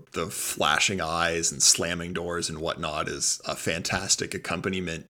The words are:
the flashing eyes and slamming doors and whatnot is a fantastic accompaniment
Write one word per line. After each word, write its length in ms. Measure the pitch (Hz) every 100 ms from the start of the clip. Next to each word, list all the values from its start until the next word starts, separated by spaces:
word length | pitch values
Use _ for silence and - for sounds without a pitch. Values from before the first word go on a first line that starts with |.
| -
the 140 | 87 80
flashing 760 | - - - 76 76 - 95
eyes 500 | 80 82 85 85 80
and 100 | 67
slamming 520 | - - 85 87 85
doors 360 | 87 87 87 82
and 100 | 78
whatnot 480 | 80 - 82 78 78
is 320 | 73 - - -
a 100 | -
fantastic 800 | - 82 - 92 98 - -
accompaniment 760 | 95 - 85 98 92 87 80 -